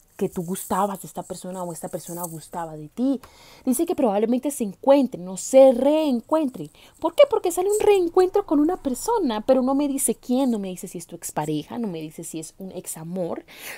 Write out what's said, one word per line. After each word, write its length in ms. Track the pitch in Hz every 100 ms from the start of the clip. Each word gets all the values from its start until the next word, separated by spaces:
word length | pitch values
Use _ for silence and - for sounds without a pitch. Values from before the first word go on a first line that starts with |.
| _ -
que 140 | 190
tú 140 | 190
gustabas 580 | 170 190 - 185 202 196
de 60 | 165
esta 160 | -
persona 400 | 175 180 185 185
o 100 | 175
esta 160 | 160 175
persona 320 | 180 - 170
gustaba 560 | 175 160 - 180 165 156
de 100 | 151
ti. 320 | - 262 269 - - - - -
Dice 220 | 254 339
que 80 | 359
probablemente 560 | 254 196 220 247 294
se 120 | -
encuentren 640 | 208 - - 285 254 170 180
o 100 | 185
se 340 | - 262 269
reencuentren. 1000 | 247 269 311 311 240 - 311 285 185 151 - - _
¿Por 160 | 339 339
qué? 80 | 571
Porque 240 | 427 370
sale 200 | 349 381
un 80 | 415
reencuentro 680 | 427 403 339 370 370 403 403
con 140 | 294
una 180 | 302 370
persona, 640 | 277 247 - 466 294 214
pero 220 | 220 269
no 100 | 254
me 140 | 269 294
dice 260 | 277 -
quién, 380 | 220 - 247 277
no 80 | 220
me 80 | 190
dice 200 | 185 190
si 120 | 180
es 80 | -
tu 80 | 175
expareja, 640 | - - 151 151 147 240
no 80 | 226
me 120 | 165
dice 240 | 156 -
si 160 | 165 160
es 140 | 160 -
un 120 | 190
examor, 680 | 180 - 165 160 180 175 220 - - -